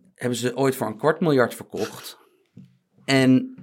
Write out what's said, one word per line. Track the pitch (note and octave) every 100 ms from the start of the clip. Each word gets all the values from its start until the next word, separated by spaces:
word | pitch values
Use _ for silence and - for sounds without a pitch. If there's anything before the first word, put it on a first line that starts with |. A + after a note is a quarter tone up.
| _ _
hebben | B2 A#2
ze | A#2+ C3
ooit | C3+ C3
voor | G#2+
een | G#2+
kwart | D3 D#3+
miljard | E3+ C3+ A#2 -
verkocht. | - - A2 - - - _ _ _ - - _ _ _ -
En | C3+ C3 B2+ - -